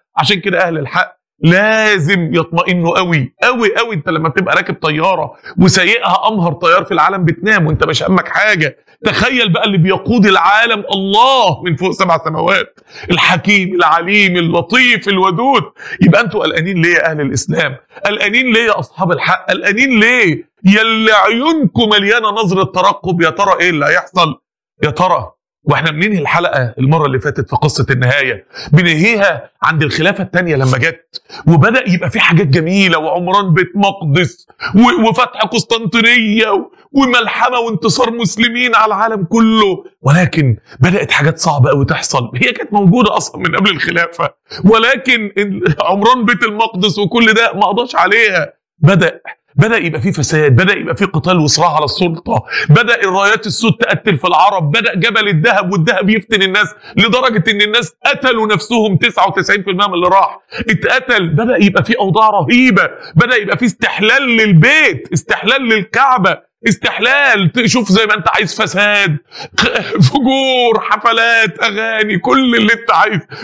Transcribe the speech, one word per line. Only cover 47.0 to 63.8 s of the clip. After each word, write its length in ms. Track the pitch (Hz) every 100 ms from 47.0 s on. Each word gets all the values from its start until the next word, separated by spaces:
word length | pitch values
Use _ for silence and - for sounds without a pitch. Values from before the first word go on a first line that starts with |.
| 202 233 226
ده 200 | 220 233
ما 120 | 175 190
قضاش 300 | 208 240 -
عليها. 560 | 185 220 220 180 147 - _ _
بدأ، 420 | 160 190 165 - - - _ 131
بدأ 200 | 214 226
يبقى 240 | 170 151
في 120 | 185
فساد، 440 | 156 135 156 147 123
بدأ 160 | 185
يبقى 240 | - - -
في 80 |
قتال 340 | 196 156 180 180
وصراع 380 | 151 151 170 151
على 80 |
السلطة، 580 | 143 - 175 165 - - - - -
بدأ 300 | 156 233 233
الرايات 420 | 196 190 196 214 214
السود 260 | - 226
تقتل 460 | - - 196 220 156
في 80 | 180
العرب، 440 | 165 190 190 147
بدأ 240 | 226 226
جبل 340 | 185 233 214 208
الذهب 440 | 160 226 202 180
والذهب 380 | 175 160 190 190
يفتن 320 | 220 - 208
الناس، 320 | 190 196 202 - - -
لدرجة 540 | 220 254 254 214 226
إن 120 | 202
الناس 320 | 208 233 - - -
قتلوا 400 | - 262 233 214
نفسهم، 500 | 208 - 240 214 185
تسعة 320 | 233 - 190
وتسعين 340 | 190 185 202
في 80 | 190
المية 160 | 185 202
من 80 |
اللي 140 | 175 180
راح 300 | 190 175 - _ - -
اتقتل. 600 | 208 247 254 254 220 165
بدأ 360 | 151 233 196
يبقى 200 | 202 185
في 140 | - 220
أوضاع 320 | 196 208 220
رهيبة، 600 | 202 139 247 254 185 165 - -
بدأ 220 | 160 240 247
يبقى 220 | 196 196
في 60 |
استحلال 580 | 240 -